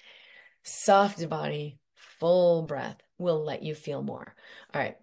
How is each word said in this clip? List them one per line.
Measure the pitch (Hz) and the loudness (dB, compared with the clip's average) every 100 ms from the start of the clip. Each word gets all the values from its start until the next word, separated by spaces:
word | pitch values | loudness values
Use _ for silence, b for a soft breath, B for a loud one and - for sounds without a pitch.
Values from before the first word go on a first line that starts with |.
| b b b b b b | b b b b b b
Soft | - - - 196 202 175 165 | -4 0 6 6 6 0 -6
body, | 156 147 147 147 - _ _ | -6 -6 -6 -8 -14 _ _
full | - - 170 180 175 165 | -20 -4 2 4 4 2
breath | 160 139 120 - _ _ | 0 -6 -8 -10 _ _
will | 180 156 | -2 0
let | 151 135 | -2 -6
you | 156 151 | -8 -8
feel | - 139 | -8 -8
more. | 139 - - - B B B | -8 -10 -14 -20 B B B
All | 147 | -4
right, | 110 - | -4 -6